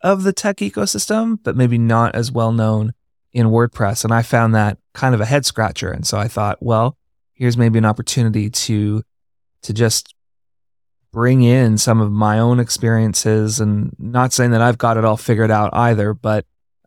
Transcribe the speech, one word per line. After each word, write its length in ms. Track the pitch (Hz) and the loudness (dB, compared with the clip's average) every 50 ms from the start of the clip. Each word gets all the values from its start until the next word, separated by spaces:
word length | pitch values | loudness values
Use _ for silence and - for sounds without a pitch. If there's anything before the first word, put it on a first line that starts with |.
of 220 | - 180 196 190 185 | 0 0 0 2 0
the 100 | 196 190 | -2 -2
tech 240 | - - 214 202 - | -2 -2 -4 -4 -4
ecosystem, 800 | 208 202 - 208 208 196 - 208 - - 214 220 226 226 226 208 | -6 -6 -4 -4 -4 -4 -4 -4 -4 -2 -2 -2 -2 -2 -4 -4
but 140 | - - - | -4 -4 0
maybe 220 | 127 127 120 120 117 | 0 2 2 2 2
not 360 | 117 113 113 113 117 - - | 2 2 2 2 2 0 0
as 160 | 113 117 113 | -2 -4 -4
well 220 | 123 120 113 113 | -2 -2 0 0
known 400 | 117 117 110 110 110 107 107 110 117 _ _ _ _ _ _ _ | 0 0 0 0 0 0 -2 -4 -6 _ _ _ _ _ _ _
in 160 | - 120 117 110 | -2 0 2 2
WordPress. 560 | 110 113 120 117 - - 117 98 104 - - | 4 2 2 0 0 -2 -2 -2 -2 -2 -2
And 100 | 110 117 | 0 0
I 80 | 117 | 0
found 320 | 117 - - 120 117 113 110 | 0 0 0 2 2 2 2
that 240 | 110 107 104 - - _ _ - | 2 2 0 -2 -6 _ _ -8
kind 220 | - - 131 127 | -4 -2 0 0
of 60 | 107 | 0
a 40 | 107 | 0
head 200 | 110 135 147 131 | 0 0 0 0
scratcher. 440 | - - - 110 107 - - - 87 | -2 -2 -2 -2 -4 -4 -6 -8 -6
And 160 | 90 - - | -6 -6 -6
so 120 | - - 104 | -4 -4 -4
I 100 | 101 107 | -4 -4
thought, 300 | - 98 104 104 - - | -4 -4 -4 -4 -4 -4
"Well, 380 | - 117 113 110 113 127 - _ _ _ _ _ _ _ _ | -2 -2 0 0 0 0 -2 _ _ _ _ _ _ _ _
here's 220 | - 127 123 120 | -4 -2 0 2
maybe 220 | 117 120 113 110 113 | 2 2 2 2 2
an 80 | 110 | 2
opportunity 640 | 107 107 - 110 - - 135 120 113 104 107 104 104 | 2 0 -2 -4 -6 -2 0 0 0 0 -2 -2 -4
to, 540 | - - - - 113 104 104 104 104 107 117 _ _ _ _ _ _ _ _ _ _ _ | -4 -6 -4 -2 -2 0 0 -2 -2 -4 -6 _ _ _ _ _ _ _ _ _ _ _
to 120 | - - 104 | -12 -8 -2
just 400 | 110 117 113 - - - - _ _ _ _ _ _ _ _ _ _ _ _ _ _ _ _ _ _ _ _ - | 0 0 0 0 -2 -6 -8 _ _ _ _ _ _ _ _ _ _ _ _ _ _ _ _ _ _ _ _ -6
bring 300 | 113 117 123 131 131 123 | -2 0 2 4 4 4
in 340 | 120 123 131 127 117 110 107 | 4 4 4 4 2 2 2
some 240 | - - 113 113 | 2 2 2 2
of 100 | 107 104 | 2 0
my 280 | 104 104 107 107 107 110 | 0 0 0 2 2 2
own 200 | 113 120 123 123 | 2 2 2 0
experiences," 1040 | 120 113 - - - 113 113 113 113 110 92 - - 110 110 110 107 107 107 107 | 0 -2 -4 -4 -2 0 0 2 0 0 -2 -2 -2 0 0 0 0 -2 -2 -2
and 340 | 110 107 104 104 104 - 131 - | -2 -2 -2 -2 -4 -6 -8 -10
not 360 | - 113 120 123 127 127 - | -10 -6 -2 0 0 0 0
saying 180 | - 123 120 | 0 2 2
that 100 | 117 113 | 2 2
I've 160 | 117 123 120 117 | 2 2 2 0
got 200 | - 117 113 110 | 0 0 0 2
it 80 | 110 | 2
all 120 | 113 107 107 | 0 0 0
figured 340 | - - 117 107 113 110 | -2 -2 0 2 2 2
out 180 | 110 107 107 101 - | 2 2 0 0 0
either, 400 | - 120 120 113 104 101 104 107 | 0 0 2 2 2 0 -2 -4
but, 320 | - - 110 107 107 - _ _ _ _ _ _ _ _ | -4 -4 -2 -2 -2 -4 _ _ _ _ _ _ _ _